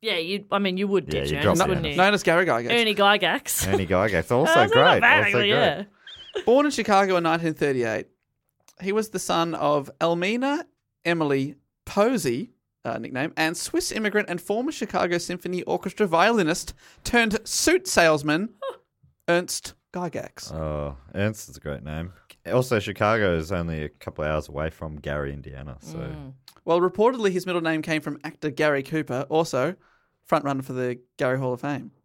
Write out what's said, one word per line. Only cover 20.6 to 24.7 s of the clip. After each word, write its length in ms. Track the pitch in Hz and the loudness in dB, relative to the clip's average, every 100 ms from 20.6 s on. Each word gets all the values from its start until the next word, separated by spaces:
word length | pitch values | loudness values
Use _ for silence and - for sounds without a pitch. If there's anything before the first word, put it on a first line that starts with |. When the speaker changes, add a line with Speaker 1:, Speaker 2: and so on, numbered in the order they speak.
| 78 76 73 69 - | -6 -4 -6 -8 -12
Speaker 2:
Ernst 340 | - 104 110 - | -4 -2 -4 -14
is 80 | 67 | -14
a 40 | |
great 240 | 76 69 | -10 -10
name. 280 | 69 78 85 90 _ - - | -8 -8 -10 -12 _ -18 -2
Also, 280 | 113 127 113 | 0 2 0
Chicago 560 | 98 98 107 113 101 85 | -2 -2 0 2 2 0
is 140 | 80 | -2
only 320 | 92 85 80 | -4 -4 -6
a 40 | 76 | -8
couple 360 | _ - - | _ -14 -6
of 60 | 76 | -2
hours 180 | 78 73 | -2 -4
away 200 | 73 | -6
from 280 | 78 | -6